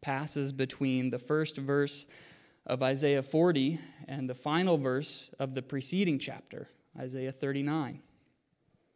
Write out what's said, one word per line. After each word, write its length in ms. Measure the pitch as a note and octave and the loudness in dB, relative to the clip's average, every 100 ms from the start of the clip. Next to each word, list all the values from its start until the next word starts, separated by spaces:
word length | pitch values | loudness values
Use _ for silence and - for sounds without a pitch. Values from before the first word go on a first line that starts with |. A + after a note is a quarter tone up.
passes 500 | - C3+ D3 - C#3 | -4 -4 -4 -4 -4
between 600 | C3+ C3 - C3+ B2+ B2+ | -2 -4 0 0 2 0
the 80 | B2 | -2
first 380 | - D3+ D#3 - | 0 0 0 -4
verse 500 | C3+ C#3+ C#3+ - - - - - - _ - | 0 2 2 -2 -8 -16 -20 -20 -20 _ -4
of 160 | B2+ | 0
Isaiah 400 | C3 C3+ D3 C#3+ | 2 2 2 2
forty 580 | C3+ D#3 F3 D#3+ C3+ E3 - - C3 | 2 4 6 6 2 0 -6 -16 -10
and 200 | C3+ C3 | -6 -6
the 60 | |
final 420 | B2+ - D#3 F#3 E3 | -4 0 2 4 4
verse 540 | C3+ B2+ D#3 - - - | 4 0 0 -4 -8 -6
of 160 | C#3 | -4
the 80 | C3 | -4
preceding 560 | C3 C#3 B2+ F#3 G3 C#3 | -4 -4 -2 2 2 2
chapter, 500 | - B2 - - - _ _ - | -2 -10 -12 -14 -14 _ _ -10
Isaiah 340 | C3 C3 C3 | -8 -6 -6
thirty-nine. 680 | C3 C#3 C#3 C#3+ D#3 C3 C#3+ - _ _ _ _ _ _ _ _ | -2 -2 0 0 0 -2 -6 -16 _ _ _ _ _ _ _ _